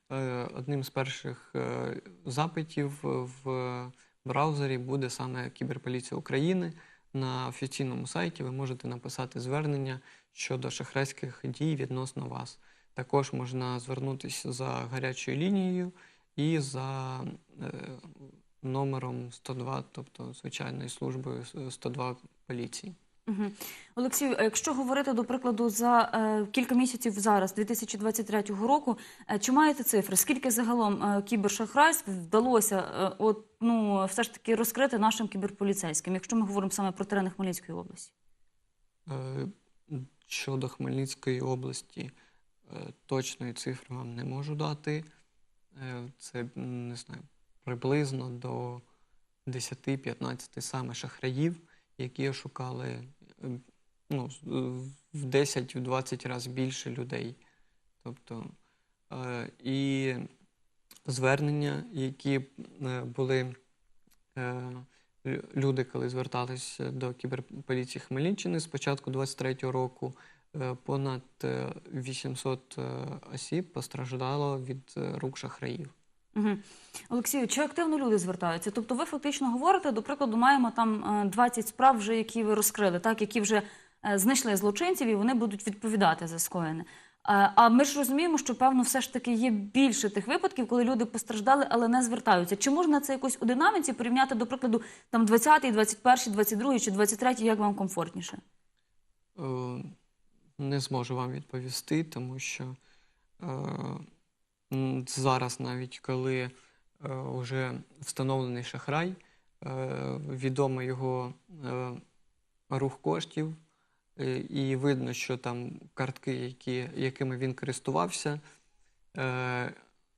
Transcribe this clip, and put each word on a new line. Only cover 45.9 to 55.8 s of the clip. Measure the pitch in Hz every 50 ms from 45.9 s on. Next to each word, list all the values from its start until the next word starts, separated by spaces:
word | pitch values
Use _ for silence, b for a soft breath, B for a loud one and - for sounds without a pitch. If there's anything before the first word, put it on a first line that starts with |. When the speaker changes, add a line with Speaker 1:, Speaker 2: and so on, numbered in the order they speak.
| 127 123 120 123 135 _
Speaker 1:
це, | - - - 123 120 123 -
не | 131 127 127 123 123 120 120 120
знаю, | 117 - - - - - - _ _ _ _ _ _ -
приблизно | - 123 120 - 131 139 147 147 135 135 131 127 127
до | 123 123 123 127 123 123 123 123 123 123 - _ _ _ _ _ _ _ _ _ _ _ -
десяти-п'ятнадцяти | - 123 127 120 - 131 - - - 139 135 135 139 117 - 131 127 123 123 - - - 127
саме | 120 - - 131 127 123 120
шахраїв, | - - 127 - - - 131 127 135 151 170 170 165 - b b b b b b -
які | 127 123 - - 135 139
ошукали, | 131 - - 139 - - 131 127 127 123 127 127 123 120 123 131 139 - - - - - -
е, | 131 123 127 - _ _ _ _ _ _ _ _ -
ну, | 151 139 123 131
з-, | 131 - 151 - 135 131 127 127 127 127 127 135 135 - _ _ -
в | 151 143
десять-двадцять | 127 131 139 143 139 - 135 123 127 - 131